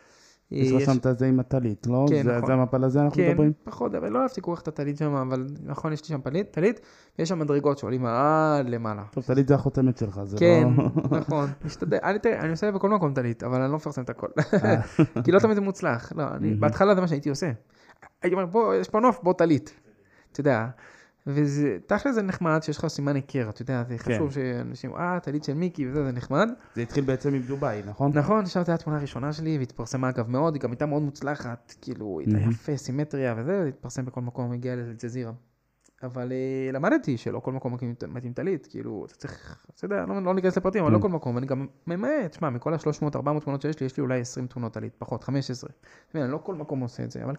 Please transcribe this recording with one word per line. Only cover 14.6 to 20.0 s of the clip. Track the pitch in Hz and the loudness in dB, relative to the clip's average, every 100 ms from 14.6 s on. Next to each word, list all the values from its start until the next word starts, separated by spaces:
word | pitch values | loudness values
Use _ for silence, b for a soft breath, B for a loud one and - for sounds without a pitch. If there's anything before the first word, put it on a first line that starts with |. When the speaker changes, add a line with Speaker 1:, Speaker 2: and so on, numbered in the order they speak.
Speaker 1:
אה. | 120 - - - | 4 2 2 2
Speaker 2:
<laughs> | 151 - | 2 4
כי | 117 | 6
לא | 180 | 6
תמיד | 220 | 6
זה | 208 | 2
מוצלח. | 196 185 175 117 - - | 0 -2 -2 -2 -4 -6
לא, | 139 | -4
אני, | - 104 | -2 -2
Speaker 1:
מהמם. | 107 | 2
Speaker 2:
בהתחלה | 147 113 190 | 2 4 4
זה | 196 | 4
מה | 180 | 2
שהייתי | 147 147 | -2 -2
עושה. | 139 175 110 _ b b b b _ | -4 -4 -6 _ b b b b _
הייתי | 180 | -2
אומר, | 180 180 | 0 0
"בוא, | 208 214 | 2 2
יש | 190 185 | 2 2
פה | 214 | 2
נוף, | 247 - | 2 2
בוא | 175 | 2
טלית." | 180 170 147 - - _ _ | 4 4 4 0 -20 _ _